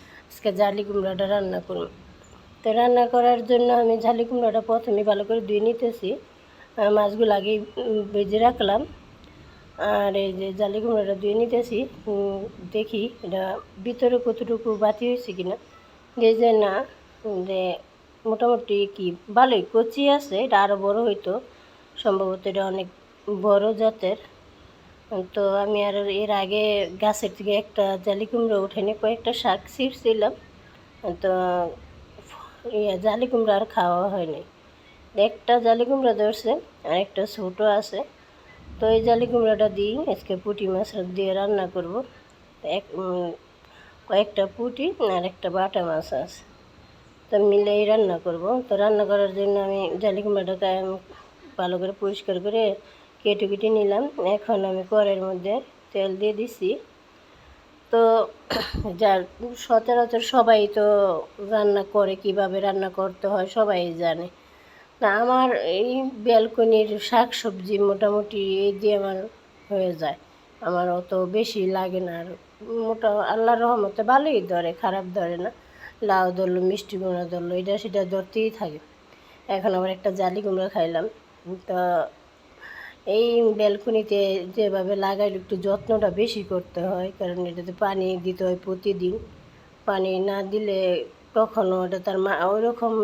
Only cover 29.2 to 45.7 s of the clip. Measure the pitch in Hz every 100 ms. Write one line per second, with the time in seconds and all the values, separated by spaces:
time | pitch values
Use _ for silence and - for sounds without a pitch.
29.2 | 226 233 233 190 - - 262 262 233 220
30.2 | 208 - - - - - - - 208 170
31.2 | 190 185 180 180 170 - - - - -
32.2 | - - - - 240 214 208 185 214 214
33.2 | 247 254 220 196 220 - 180 175 196 190
34.2 | 165 147 - - - - - - - -
35.2 | 214 254 - 240 226 226 247 269 254 208
36.2 | 214 220 214 277 - - - 170 196 -
37.2 | 214 - 185 180 214 202 208 185 - -
38.2 | - - - - - - 220 226 226 233
39.2 | 240 240 220 208 214 196 202 247 311 196
40.2 | - 185 208 208 196 185 208 214 180 180
41.2 | 190 190 202 208 185 180 170 202 254 -
42.2 | - _ - _ - 175 - 170 185 180
43.2 | 175 - - - - - - - - 202
44.2 | 208 - 196 - 240 240 302 - 220 185
45.2 | 180 - 180 180 190